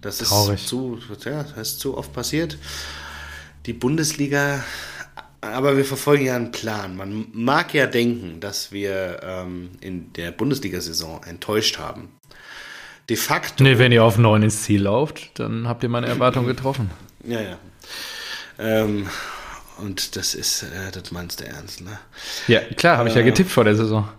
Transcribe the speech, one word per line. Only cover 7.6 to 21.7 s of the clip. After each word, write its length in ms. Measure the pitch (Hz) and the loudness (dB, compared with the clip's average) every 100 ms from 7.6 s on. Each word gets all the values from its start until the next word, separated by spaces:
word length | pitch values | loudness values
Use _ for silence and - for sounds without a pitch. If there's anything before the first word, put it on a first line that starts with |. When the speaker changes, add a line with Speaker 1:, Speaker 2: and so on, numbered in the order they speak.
| 170 | 2
Speaker 1:
ja 120 | 151 127 | 2 4
denken, 520 | 120 120 117 92 82 | 4 2 0 -6 -10
dass 320 | 101 98 - | -8 -8 -8
wir, 500 | 101 101 95 92 87 | -6 -4 -2 -4 -6
ähm, 480 | 92 92 90 90 90 - | -10 -8 -8 -10 -12 -14
in 320 | 95 90 80 | -10 -10 -10
der 180 | - 85 | -10 -10
Bundesliga-Saison 920 | - 120 139 98 90 82 80 80 80 | -4 -2 0 -2 -6 -6 -6 -8 -10
enttäuscht 540 | - 85 - 107 107 - | -14 -12 -2 0 2 -2
haben. 300 | 80 - - _ _ - - - - - - - - | -8 -10 -14 _ _ -20 -20 -18 -18 -18 -18 -20 -4
De 60 | 113 | -2
facto 460 | - 156 - - | 0 -2 -2 6
Speaker 2:
Nee, 140 | 131 123 | 8 8
wenn 140 | 123 | 8
ihr 120 | 120 | 10
auf 140 | 113 104 | 8 8
neun 240 | 117 107 | 8 8
ins 200 | 107 107 | 6 2
Ziel 200 | - 104 | 2 2
lauft, 480 | 98 110 151 - - - | 4 2 0 -4 -16 -8
dann 280 | 113 113 117 | -6 -4 -4
habt 160 | 117 | -2
ihr 60 | 127 | 0
meine 180 | 120 120 | 0 0
Erwartung 380 | 120 127 127 123 | 2 2 2 0
getroffen. 420 | 127 131 135 104 - - _ | 0 -2 -2 -4 -6 -18 _
Speaker 1:
Ja, 180 | 113 117 | -8 -6
ja. 160 | 101 87 92 _ - - - - - - - - | -6 -10 -18 _ -16 -12 -12 -12 -10 -12 -14 -6
Ähm, 500 | 110 110 107 104 98 - - - - - - - | 2 2 4 0 -4 -8 -10 -12 -14 -16 -18 -12
und 360 | 104 95 - 101 | -10 -6 -6 -4
das 180 | - | -6
ist, 300 | - - - | -4 -4 -4
äh, 280 | - 90 95 | -6 -8 -8
das 200 | 95 87 | -10 -10
meinst 280 | 87 87 - | -10 -10 -10
du 40 | - | -12
ernst, 360 | 71 90 | -12 -14